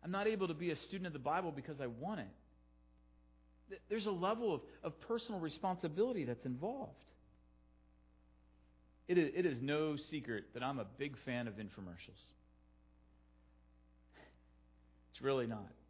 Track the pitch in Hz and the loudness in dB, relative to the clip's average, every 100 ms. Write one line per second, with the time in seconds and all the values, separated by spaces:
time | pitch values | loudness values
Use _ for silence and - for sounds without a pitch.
0 | - 190 208 220 185 156 175 156 - 190 | -2 2 4 4 2 0 0 0 -2 -4
1 | 180 147 131 165 185 143 131 143 131 117 | -4 -2 0 2 0 -4 -6 -4 -4 -4
2 | 156 208 98 - - - - - - - | -4 -4 -6 -10 -20 -20 -20 -20 -20 -20
3 | - - - - - - - 185 - 214 | -20 -20 -20 -20 -20 -20 -14 -14 -2 0
4 | 208 185 185 220 233 151 - - - - | 2 4 4 4 4 2 -2 -8 -8 -8
5 | - 233 226 202 160 - 196 180 175 151 | -2 -2 -2 -2 -2 -2 -2 0 -2 2
6 | 233 226 127 120 - 123 175 269 247 - | 2 4 0 -2 -2 -2 -2 -4 -8 -10
7 | - - - - - - - - - - | -20 -20 -20 -20 -20 -20 -20 -20 -20 -20
8 | - - - - - - - - - - | -20 -20 -20 -20 -20 -20 -20 -20 -20 -20
9 | - 180 151 165 175 123 135 151 156 147 | 4 6 6 4 2 2 2 2 2 0
10 | 151 156 120 110 95 123 127 139 101 107 | -2 -6 -2 -4 -4 -4 -2 -2 -4 -4
11 | 143 127 - 123 120 101 107 - 92 87 | -6 -6 -4 -2 -2 -4 -8 -8 -10 -10
12 | - 101 - - - - - - - - | -14 -18 -20 -20 -20 -20 -20 -20 -20 -20
13 | - - - - - - - - - - | -20 -20 -20 -20 -20 -20 -20 -20 -20 -20
14 | - - - - - - - - - - | -20 -20 -20 -20 -20 -20 -20 -20 -20 -20
15 | - - 131 135 117 110 98 - | -20 -2 2 4 4 0 -6 -14